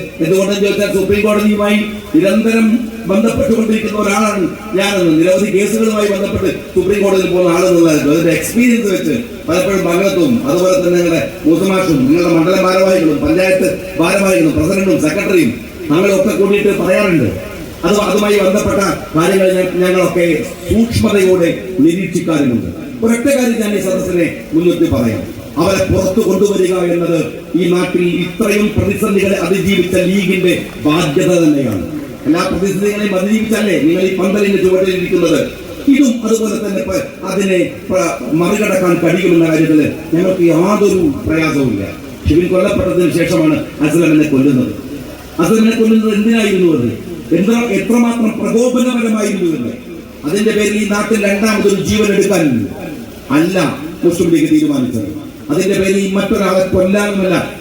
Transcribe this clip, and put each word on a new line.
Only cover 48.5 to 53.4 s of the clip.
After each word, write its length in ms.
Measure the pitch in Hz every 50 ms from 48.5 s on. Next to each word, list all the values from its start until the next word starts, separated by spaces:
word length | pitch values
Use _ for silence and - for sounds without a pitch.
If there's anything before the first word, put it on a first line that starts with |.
| 175 226 247 254 247 254 240 254 240 233 220 226 214 214 202 - 190 185 180 165 151 135
എന്ന്. 160 | 120 113 - - - - - - - - - - -
അതിന്റെ 260 | 147 170 208 226 220
പേരിൽ 260 | - 208 214 - 208 214 214
ഈ 40 | 196
നാട്ടിൽ 360 | 208 208 208 220 226 208 202 202
രണ്ടാമതൊരു 560 | 202 208 214 220 208 196 190 202 196 185 156
ജീവൻ 300 | 170 208 214 214 202 196
എടുക്കാൻ 540 | 175 175 - 202 175 165 147 123 113 101 87 - - - 165 151 127 117 - - - - -
അല്ല 260 | 131 151